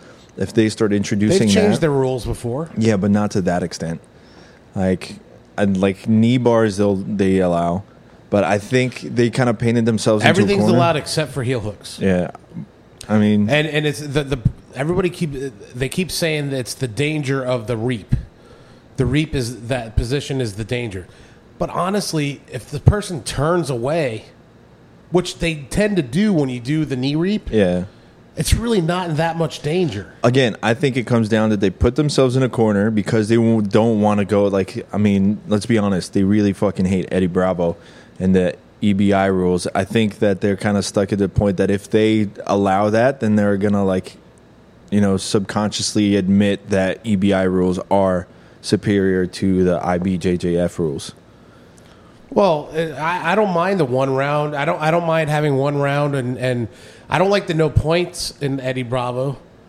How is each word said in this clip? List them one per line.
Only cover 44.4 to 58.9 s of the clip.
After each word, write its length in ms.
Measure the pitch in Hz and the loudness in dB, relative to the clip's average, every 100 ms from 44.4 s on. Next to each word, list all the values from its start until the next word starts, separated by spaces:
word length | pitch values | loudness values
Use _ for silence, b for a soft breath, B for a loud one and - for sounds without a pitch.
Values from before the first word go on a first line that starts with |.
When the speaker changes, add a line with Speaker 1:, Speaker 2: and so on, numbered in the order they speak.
| - - - - - | -20 -20 -20 -20 -4
Speaker 1:
you 100 | 104 | 0
know, 140 | 101 95 | 2 0
subconsciously 960 | - 110 95 104 104 - - 110 101 101 | 0 -2 0 -2 -2 -4 -2 0 2 2
admit 520 | 95 98 101 98 - | 4 4 2 0 -2
that 300 | 98 92 - | -2 0 -4
E 100 | 113 98 | -2 0
B 140 | 98 | 2
I 100 | 95 | 2
rules 360 | 95 92 90 90 - | 2 2 0 -2 0
are 360 | 98 95 90 - B B B | 2 2 0 -6 B B B
superior 640 | - 104 107 101 95 92 90 | -2 -2 2 2 2 0 -2
to 360 | - 95 92 | -2 0 2
the 220 | 90 85 | 2 0
I 120 | 87 90 | -2 -2
B 180 | 95 90 | -2 -2
J 180 | 92 | -2
J 220 | 90 87 85 | -2 0 0
F 220 | 87 - | -2 -2
rules. 340 | 80 69 - - - B B B B B B B B B - | -4 -4 -12 -16 -20 B B B B B B B B B -2
Speaker 2:
Well, 380 | 214 196 151 - | 2 4 2 -2
I, 580 | 160 160 139 160 180 165 | -6 -4 -4 -4 -4 0
I 40 | |
don't 180 | 196 202 | 0 2
mind 260 | 170 180 196 | 0 0 0
the 60 | |
one 280 | 135 127 135 | 0 0 0
round. 420 | 135 143 147 151 143 | 0 0 0 -2 -2
I 80 | |
don't, 160 | 147 175 | -2 -2
I 100 | 156 | 0
don't 140 | 170 | 0
mind 240 | 165 160 151 | 0 0 0
having 260 | 151 151 | 0 0
one 220 | 131 143 143 | 0 0 0
round 380 | 143 143 147 | 0 0 -2
and, 220 | 139 123 120 | -2 -4 -4
and 300 | 127 120 113 B B B B | -2 -2 -4 B B B B
I 80 | 147 | 0
don't 120 | 190 | 2
like 180 | 202 196 | 0 0
the 60 | |
no 160 | 160 160 | 0 0
points 640 | - 147 175 175 - - - | 0 0 0 -2 -6 -12 -6
in 180 | 143 135 | -6 -4
Eddie 240 | 131 131 | -4 -6
Bravo 540 | 120 | -4